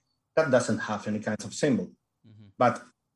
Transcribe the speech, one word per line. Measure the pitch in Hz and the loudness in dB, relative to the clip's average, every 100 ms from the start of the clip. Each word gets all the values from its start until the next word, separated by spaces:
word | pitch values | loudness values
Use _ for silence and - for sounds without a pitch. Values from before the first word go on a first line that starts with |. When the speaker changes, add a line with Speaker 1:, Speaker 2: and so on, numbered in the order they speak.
| _ _ _ - | _ _ _ 0
Speaker 1:
that | 151 | 4
doesn't | 123 117 107 | 4 2 -2
have | - 104 - | -2 -6 -4
any | 107 | -4
kind | 107 107 | -4 -6
of | 107 | -6
symbol. | - 151 110 90 - _ _ 113 | -2 0 0 -2 -12 _ _ -20
Speaker 2:
Mm-hmm. | 104 104 - | -20 -12 2
Speaker 1:
But | 123 117 - _ _ | 2 2 -10 _ _